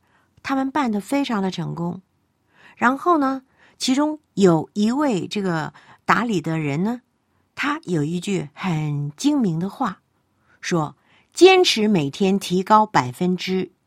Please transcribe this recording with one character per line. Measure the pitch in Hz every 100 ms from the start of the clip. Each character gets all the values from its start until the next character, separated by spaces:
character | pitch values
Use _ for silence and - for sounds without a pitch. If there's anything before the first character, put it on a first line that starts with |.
| _ _ _ _
他 | -
们 | 269 269
办 | 302 254
得 | 208
非 | - 277
常 | 277 214
的 | 190
成 | 180 151
功， | 147 170 185 - _ _ _ _ _ - -
然 | 233 269
后 | 349 330
呢， | 269 269 - _ _ _
其 | - 262
中 | 302 302 _
有 | - 190 160 -
一 | 208 214
位 | 262 302 190 -
这 | 208
个 | 190 165 147 - - -
打 | - 175
理 | 233 185
的 | 160 160
人 | 147 143
呢， | 202 240 - _ _ _ _ -
他 | 277 302
有 | 311 170
一 | 147 175
句 | 185 185 147
很 | - 185 156 151 147 143 -
精 | 285 294
明 | 208 160
的 | 190
话， | - 233 - _ _ _ _ _ _
说 | - 170 143 - _ _ _
：“坚 | - 370 370
持 | 359 226 208
每 | 196 139
天 | - 190 196
提 | - 180
高 | 185 214 214
百 | 151 123
分 | 123 180 185
之 | 190 185 - _